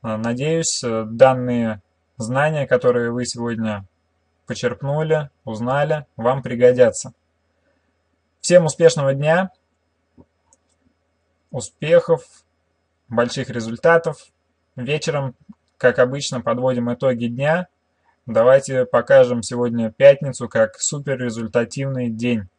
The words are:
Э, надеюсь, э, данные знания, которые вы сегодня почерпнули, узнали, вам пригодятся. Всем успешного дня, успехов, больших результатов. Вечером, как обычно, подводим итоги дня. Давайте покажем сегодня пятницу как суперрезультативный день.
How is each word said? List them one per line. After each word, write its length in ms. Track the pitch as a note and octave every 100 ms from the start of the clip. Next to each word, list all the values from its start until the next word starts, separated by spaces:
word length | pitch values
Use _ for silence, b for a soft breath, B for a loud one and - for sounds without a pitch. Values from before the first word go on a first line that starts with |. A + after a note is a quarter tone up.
Э, 140 | A2+ A2
надеюсь, 640 | A#2 B2 D3+ E3 D#3+ -
э, 220 | B2 A2 A2
данные 760 | A2+ C3 B2+ B2 A#2+ A#2 G#2+ _ _ _ _
знания, 500 | A2+ B2+ D3+ D#3 C3+
которые 440 | B2+ B2+ A#2+ A#2
вы 140 | A#2+ B2
сегодня 600 | A#2+ A#2+ A2+ A2 G#2 G2 _ _ _ _ _ _
почерпнули, 840 | B2 B2 A#2+ C#3 D3 D#3 D#3 C#3+ _
узнали, 640 | - A2 A#2+ C#3 D3+ D#3 C#3 -
вам 260 | A#2 C3+
пригодятся. 720 | C3+ A#2+ B2 B2 A#2+ - D#3 _ _ _ _ _ _ _ _ _ _ _ _ _ -
Всем 180 | F3 D#3+
успешного 480 | - E3 D#3+ C#3
дня, 380 | C#3 D3 E3 F#3+ _ _ _ _ _ _ _ - _ _ _ _ _ _ _ _ _ _ _ _
успехов, 720 | C3+ - _ D3+ E3+ E3 D#3+ - _ _ _ _ _ _ _ _
больших 400 | A2+ A#2+ - C3
результатов. 760 | A#2+ A2+ A#2 E3+ E3 E3 D3+ - _ _ _ _ -
Вечером, 580 | B2 D3+ D#3 D3 C3+ - _ - _ _
как 220 | B2+ A#2+
обычно, 400 | B2+ C#3 C#3+ B2+
подводим 540 | A2+ A#2+ B2+ B2 A#2+
итоги 320 | A#2+ C3+ A#2+ A#2
дня. 420 | A#2+ C#3+ E3 F#3 _ _ _ _ _ -
Давайте 600 | A2 A#2+ C3+ C3+ C3 B2+
покажем 580 | A#2+ A2+ C#3 B2+ A#2+
сегодня 480 | A2 A#2+ A#2+ A#2 A2+
пятницу 560 | - C#3 C#3 C#3+ B2+ A#2
как 320 | B2 A2 -
суперрезультативный 1300 | - D3 C#3+ C3 B2 A2 A2+ A#2+ A#2 - C3+ C3 A#2+
день. 380 | A2+ A#2+ A#2 F#2+